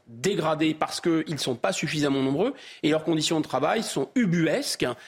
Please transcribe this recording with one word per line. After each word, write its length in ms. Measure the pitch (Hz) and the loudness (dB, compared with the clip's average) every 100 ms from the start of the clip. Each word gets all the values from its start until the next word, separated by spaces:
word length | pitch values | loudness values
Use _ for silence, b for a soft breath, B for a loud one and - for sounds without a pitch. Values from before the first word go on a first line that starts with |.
| - | -14
dégradées 680 | 117 143 202 156 156 160 | -6 -2 0 0 2 0
parce 260 | 151 156 - | 0 -2 -2
qu'ils 240 | 175 160 156 | 0 0 0
ne 60 | 147 | -4
sont 180 | - 120 | -4 -2
pas 160 | 196 | -2
suffisamment 500 | 190 156 156 143 139 | -2 -2 0 2 2
nombreux, 300 | 135 143 233 277 B B | 2 2 0 -2 B B
et 80 | 151 | 0
leurs 120 | 156 | 2
conditions 380 | 156 160 151 160 | 2 0 2 0
de 40 | |
travail 380 | 147 131 151 220 | 0 0 0 0
sont 280 | - - 139 | -2 -4 -2
ubuesques 720 | - 220 170 160 190 285 - 135 120 | 0 2 2 2 0 -2 -2 -2 -2